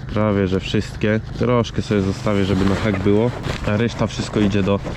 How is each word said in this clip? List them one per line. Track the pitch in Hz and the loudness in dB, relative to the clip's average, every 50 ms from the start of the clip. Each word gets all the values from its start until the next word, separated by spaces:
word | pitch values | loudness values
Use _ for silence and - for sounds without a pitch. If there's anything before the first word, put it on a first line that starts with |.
| - - | -10 -6
prawie | - 104 107 107 101 101 98 92 | -2 0 0 2 2 2 2 2
że | 92 92 | 0 -2
wszystkie. | - - - 107 - - - - - 104 107 110 - - - - | -2 -2 -2 -2 -2 -4 -6 -2 0 0 0 0 -2 -6 -4 -2
Troszkę | 113 117 123 120 110 - - - | 0 2 2 2 0 0 -2 -6
sobie | - - 107 101 | -2 0 0 2
zostawię, | 95 98 95 - - 107 104 98 98 | 2 0 -2 -2 -2 0 0 2 2
żeby | 92 101 95 95 | 2 2 2 2
na | 98 95 | 2 2
hak | - - 110 101 95 | 2 0 0 0 2
było, | 92 104 101 104 117 123 123 - - - - - - 107 | 2 4 4 4 2 0 -2 -4 -6 -6 -6 -4 -2 -2
a | 104 | 0
reszta | 104 117 113 - - 113 | 0 0 -2 0 -2 -2
wszystko | 104 - - 101 - - 110 | -2 -2 -6 -6 -2 0 2
idzie | 104 98 98 101 | 2 2 2 2
do | 95 95 101 98 - - - | 2 2 0 0 -2 -6 -4